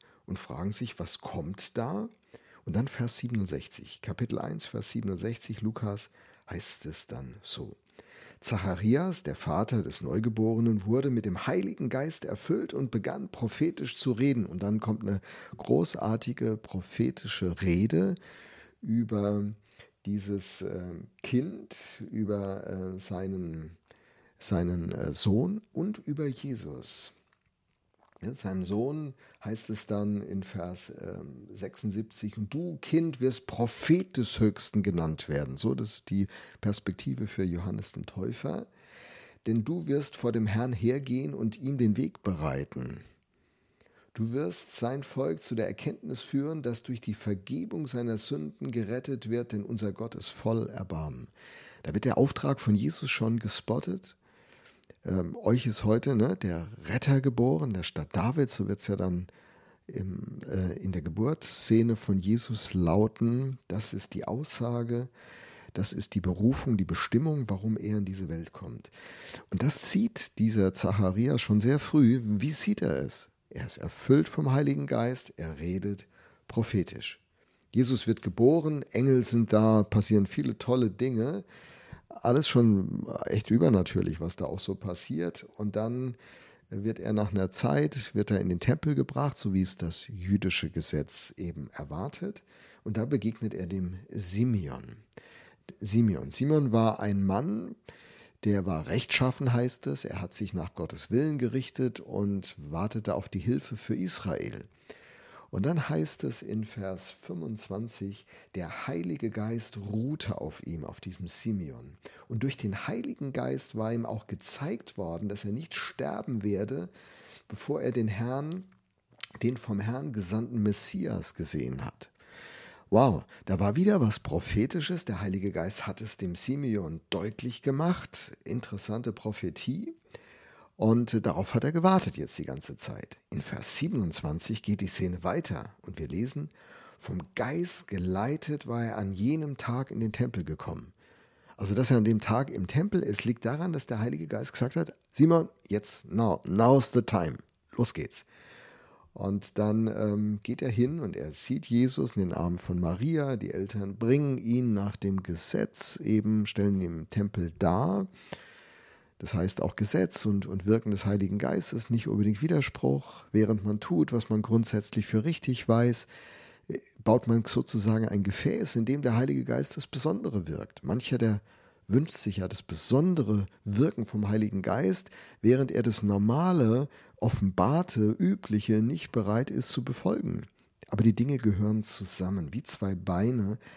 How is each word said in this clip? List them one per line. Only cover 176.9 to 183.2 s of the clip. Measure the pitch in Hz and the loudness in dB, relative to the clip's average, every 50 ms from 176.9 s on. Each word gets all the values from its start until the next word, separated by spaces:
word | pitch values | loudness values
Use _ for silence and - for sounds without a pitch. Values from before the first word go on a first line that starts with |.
| - - - - _ | -6 -14 -20 -20 _
offenbarte, | _ - 117 - - 101 95 92 - 90 113 147 170 180 - - 110 107 104 - | _ 0 0 2 2 0 0 2 2 4 4 4 2 2 0 2 4 4 4 4
übliche | - - 185 196 - - - 107 104 - - 110 107 | 4 4 2 2 0 0 0 0 2 4 4 4 4
nicht | 110 120 156 165 - - | 4 2 0 -2 -6 -2
bereit | - 117 101 101 104 117 135 - | -2 0 2 2 2 2 0 0
ist | 101 120 123 - | -2 -2 -2 -2
zu | - 131 123 | -2 -2 -4
befolgen. | 135 127 - - 180 - - - - - - - - _ - - _ _ _ - | -4 -6 -2 0 0 0 0 -2 -4 -4 -6 -8 -10 _ -20 -20 _ _ _ -10
Aber | - - 98 107 | -4 0 6 6
die | 113 98 | 6 6
Dinge | - 120 139 143 | 6 2 2 0
gehören | 127 120 107 101 92 104 107 107 110 104 | 2 2 2 4 4 2 2 2 0 -2
zusammen, | - - - 95 92 - - 92 90 101 95 82 71 87 | -4 -8 -8 -8 -8 -4 -4 -2 -2 -2 -2 -4 -6 -6
wie | - - | -8 -8
zwei | - - - 104 95 95 | -8 -6 -4 -2 -2 -2
Beine, | 90 90 95 90 87 | -2 -2 -2 0 2